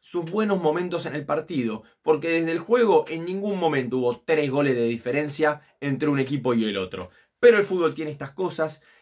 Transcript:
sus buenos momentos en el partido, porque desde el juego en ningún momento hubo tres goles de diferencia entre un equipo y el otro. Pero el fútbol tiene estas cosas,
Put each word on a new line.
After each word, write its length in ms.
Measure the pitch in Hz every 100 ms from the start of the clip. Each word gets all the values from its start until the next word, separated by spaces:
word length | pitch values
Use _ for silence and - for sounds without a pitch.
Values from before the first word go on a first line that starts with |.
sus 300 | - 175 165
buenos 300 | 196 214 196
momentos 440 | 165 160 180 170 139
en 80 |
el 120 | 147 143
partido, 560 | 151 156 160 117 107 - _
porque 280 | - 151 165
desde 220 | 165 165
el 80 | 165
juego 440 | 170 240 226 165 151
en 180 | 165 170
ningún 320 | 196 202 196
momento 400 | 165 143 123 127
hubo 220 | 123 120
tres 300 | - 156 143
goles 240 | 135 143
de 120 | 123 117
diferencia 720 | 117 123 139 151 143 151 147 - _
entre 280 | 143 135 151
un 100 | 139
equipo 360 | 131 143 120
y 100 | 117
el 140 | 107 98
otro. 320 | 92 92 90 - _ _
Pero 200 | 240 214
el 60 |
fútbol 300 | 202 185 160
tiene 160 | 147 151
estas 200 | 143 135
cosas, 500 | - 185 - 160 156 _ _